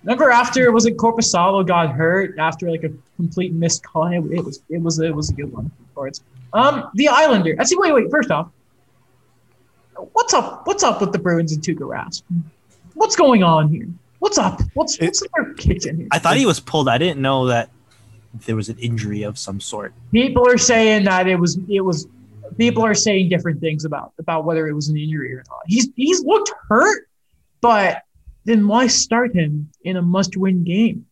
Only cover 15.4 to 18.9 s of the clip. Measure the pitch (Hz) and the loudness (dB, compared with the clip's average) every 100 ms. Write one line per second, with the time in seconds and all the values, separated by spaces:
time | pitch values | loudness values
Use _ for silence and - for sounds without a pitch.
15.4 | 247 - - - - 165 - 151 165 220 | -6 -2 -2 0 -4 -8 -2 0 2 2
16.4 | 247 156 - 156 131 120 180 139 135 135 | 2 0 -2 -2 2 2 0 0 0 0
17.4 | 127 117 117 _ _ _ _ - _ 117 | 2 0 -4 _ _ _ _ -20 _ -16
18.4 | - 110 104 113 117 | -6 -6 -6 -8 -6